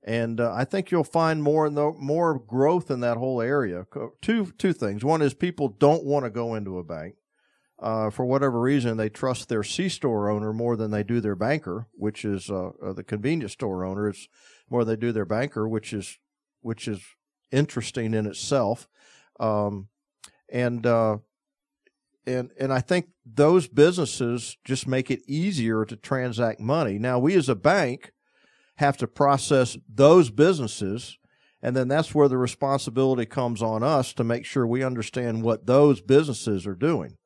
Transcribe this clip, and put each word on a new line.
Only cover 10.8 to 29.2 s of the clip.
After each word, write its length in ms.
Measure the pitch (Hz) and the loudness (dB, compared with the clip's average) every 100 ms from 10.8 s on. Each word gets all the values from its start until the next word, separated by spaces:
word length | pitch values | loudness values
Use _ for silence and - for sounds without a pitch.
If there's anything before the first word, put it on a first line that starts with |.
| 107 | -2
they 100 | 104 | -2
do 180 | 101 120 | -2 -2
their 160 | 107 95 | -2 -2
banker, 520 | 110 156 - 92 117 | -2 -2 -4 -10 -10
which 320 | _ 104 104 | _ -6 -6
is, 240 | 107 98 90 | -6 -6 -6
uh, 220 | 98 92 - | -6 -8 -10
uh, 100 | 92 | -12
the 120 | 90 | -10
convenience 480 | 92 107 110 165 110 | -8 -6 -2 -2 -4
store 320 | - 120 92 | -8 -6 -4
owner. 240 | 92 95 104 | -6 -4 -4
It's 200 | 98 - _ - _ _ | -4 -16 _ -20 _ _
more 140 | 123 | -2
they 120 | 113 110 | 0 -2
do 160 | 120 | -2
their 120 | 110 | -2
banker, 440 | 95 107 139 113 110 | -2 -4 -4 -4 -4
which 240 | 110 107 | -4 -6
is, 260 | 107 95 - _ _ _ _ | -10 -10 -18 _ _ _ _
which 280 | 117 113 - | -10 -8 -8
is 140 | 101 - _ _ _ _ | -10 -10 _ _ _ _
interesting 640 | 131 143 - 113 - 113 | 0 0 -2 -6 -6 -2
in 100 | 110 | -2
itself. 640 | 107 - - 143 107 117 - _ _ _ _ _ | -4 -6 -2 0 0 -2 -8 _ _ _ _ _
Um, 500 | 113 104 104 101 98 _ _ _ - _ _ | -2 0 -2 -4 -12 _ _ _ -20 _ _
and, 360 | 123 123 120 117 | -4 -2 -2 2
uh, 320 | 117 110 107 _ _ _ _ _ _ _ _ _ _ - | 2 2 0 _ _ _ _ _ _ _ _ _ _ -6
and, 240 | 127 127 - | -6 -6 -6
and 140 | 131 | -4
I 80 | 131 | -2
think 280 | 123 180 175 _ - | 0 -2 -2 _ -12
those 420 | 110 147 180 135 | 4 6 6 2
businesses 880 | 117 156 180 147 - 120 120 110 - | 6 6 6 -4 -2 -4 -4 -8 -16
just 240 | - 135 - | -6 -6 -2
make 220 | 131 127 | -4 -2
it 100 | 131 - | -6 -4
easier 560 | 147 185 175 113 110 | -4 -2 -2 0 0
to 120 | 110 113 | -2 -8
transact 640 | - 135 127 113 117 110 | -6 -4 -2 -2 -2 -2
money. 380 | 110 151 135 101 | -2 0 0 -2
Now, 200 | 120 123 | 0 2
we 180 | 135 190 | 4 2
as 120 | 131 | 2
a 60 | |
bank 580 | 117 139 196 147 123 - _ _ _ _ _ _ _ | 2 2 2 2 -4 -12 _ _ _ _ _ _ _
have 200 | 143 139 | 0 0
to 100 | 120 | -6
process 680 | - | 2